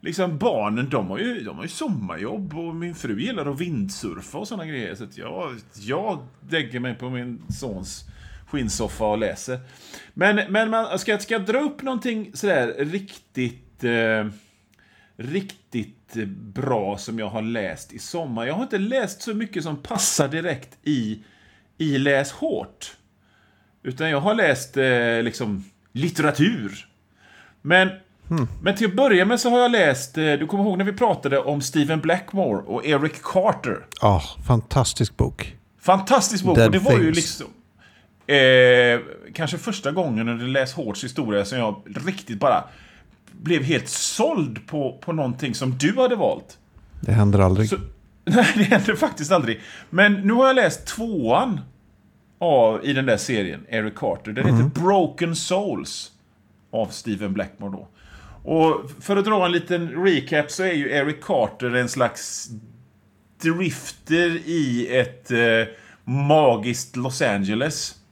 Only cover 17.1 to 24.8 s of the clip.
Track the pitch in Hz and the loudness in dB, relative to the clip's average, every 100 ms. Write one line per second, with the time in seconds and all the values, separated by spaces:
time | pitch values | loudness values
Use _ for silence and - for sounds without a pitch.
17.1 | 113 107 110 110 117 95 80 - 120 - | -8 -6 -6 -6 -4 -6 -8 -14 -16 -12
18.1 | 170 160 113 120 165 262 196 196 262 208 | -8 -6 -6 -4 -4 -4 -4 -2 -2 -4
19.1 | - - 214 226 180 160 147 - 220 - | -8 -8 -6 -6 -6 -6 -8 -6 -2 -2
20.1 | - 139 156 170 147 - _ - 143 110 | 0 -2 -2 -6 -6 -10 _ -2 -2 -2
21.1 | 107 - _ _ _ _ _ 160 139 139 | -6 -12 _ _ _ _ _ -2 0 2
22.1 | 139 139 - 320 - - _ - - _ | 2 0 -4 -4 -4 -8 _ -18 -18 _
23.1 | _ _ _ _ _ _ _ - 131 160 | _ _ _ _ _ _ _ -10 -4 -2
24.1 | 139 165 226 180 127 - 135 | 0 2 2 4 2 -2 0